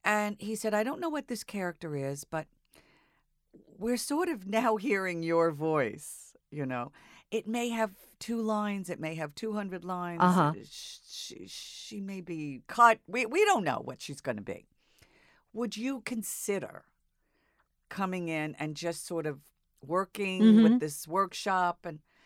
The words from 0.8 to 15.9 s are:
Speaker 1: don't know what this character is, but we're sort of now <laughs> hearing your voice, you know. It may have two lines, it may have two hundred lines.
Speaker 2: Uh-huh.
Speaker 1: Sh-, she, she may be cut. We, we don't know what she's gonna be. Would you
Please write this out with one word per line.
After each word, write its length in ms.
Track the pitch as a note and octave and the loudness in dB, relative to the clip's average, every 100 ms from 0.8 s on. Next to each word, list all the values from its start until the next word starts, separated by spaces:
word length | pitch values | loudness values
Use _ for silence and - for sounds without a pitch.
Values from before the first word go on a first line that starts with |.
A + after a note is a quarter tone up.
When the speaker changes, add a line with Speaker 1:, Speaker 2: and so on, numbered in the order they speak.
Speaker 1:
don't 160 | A3 E4 | 0 -4
know 100 | E4+ | -4
what 180 | D4+ - | -4 -6
this 160 | A3+ | -10
character 500 | - G#3 F3+ E3 E3+ C#3+ | -8 -6 -6 -6 -6 -4
is, 280 | C3+ C#3+ | -4 -6
but 220 | - D#3+ D#3 _ _ - _ _ _ _ _ _ _ - _ - | -6 -8 -8 _ _ -20 _ _ _ _ _ _ _ -20 _ -6
we're 180 | A3 B3 | -2 -2
sort 320 | - D4 F4+ | 0 -2 0
of 180 | B3 F#3 | -2 0
now 300 | A3 A#3+ A3 | 2 2 0
<laughs> 120 | G3+ | 0
hearing 340 | G3 F#3 E3+ | 0 0 -2
your 280 | E3 E3 E3 | 2 4 4
voice, 840 | D3 D#3+ D#3 A#2 D3+ - - - _ _ | 2 0 2 2 -2 -12 -16 -18 _ _
you 160 | D3 C3+ | -6 -4
know. 260 | B2+ B2 - - - _ | -4 -6 -12 -20 -20 _
It 160 | A3 G#3+ | -6 -2
may 220 | A#3+ A#3+ | -4 -2
have 200 | A#3 G#3+ F#3+ - _ | 0 -2 -4 -20 _
two 200 | - A#3 | -6 -2
lines, 480 | A3 G#3+ G#3 G3 F3+ | 0 0 0 -4 -6
it 120 | E3+ | -6
may 160 | D#3+ D#3+ | -6 -4
have 180 | D3+ | -6
two 180 | - A3 | -6 -4
hundred 320 | G#3+ G3 F3+ | -4 -4 -8
lines. 360 | F3 F3+ F3 E3+ | -6 -6 -4 4
Speaker 2:
Uh-huh. 300 | F3+ F3+ D3+ D#3+ D3 | 4 6 4 0 -10
Speaker 1:
Sh-, 280 | - - - - | -16 -16 -16 -16
she, 360 | - - - F#3 | -14 -14 -14 -14
she 520 | - - - - G#3 | -14 -14 -16 -12 -10
may 200 | G3 F#3+ | -8 -10
be 420 | F3 E3 D3+ B2+ - | -8 -6 -6 -8 -8
cut. 320 | - A#3+ A3 - | 8 8 8 0
We, 180 | B3+ A3 | -2 0
we 180 | D#4 | 4
don't 200 | G#4 F4 | 6 6
know 160 | E3 A#2+ | 2 0
what 160 | - B2+ | -4 -10
she's 200 | - C#3+ | -10 -6
gonna 220 | - G#2+ | -4 -4
be. 240 | F#2+ - _ _ _ _ _ _ _ _ _ | -6 -12 _ _ _ _ _ _ _ _ _
Would 240 | G#3+ A#3+ G#3 | -6 -6 -4
you 260 | B3+ | -4